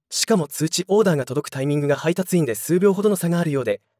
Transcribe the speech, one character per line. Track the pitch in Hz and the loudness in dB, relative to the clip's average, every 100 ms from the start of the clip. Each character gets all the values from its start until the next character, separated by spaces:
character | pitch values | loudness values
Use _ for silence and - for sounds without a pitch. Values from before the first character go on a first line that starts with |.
| _ | _
し | - - | -6 0
か | 220 | 0
も | 147 | 0
通 | - 156 | -4 -2
知 | - - | -2 2
オ | 202 | 2
ー | |
ダ | 196 | 4
ー | 151 | 2
が | |
届 | 123 131 - | -2 -6 -6
く | |
タ | 131 | -4
イ | 139 | -2
ミ | |
ン | 147 | 0
グ | 143 | 0
が | 135 | 0
配 | 156 | 0
達 | 180 185 180 | -2 0 0
員 | |
で | 139 | 0
数 | 107 - 175 | -2 -2 2
秒 | 196 | 4
ほ | 190 | 4
ど | 208 | 0
の | 196 | 0
差 | 170 | 0
が | 170 | 0
あ | |
る | 165 | 0
よ | 139 | -2
う | |
で、 | 120 104 _ | -2 -4 _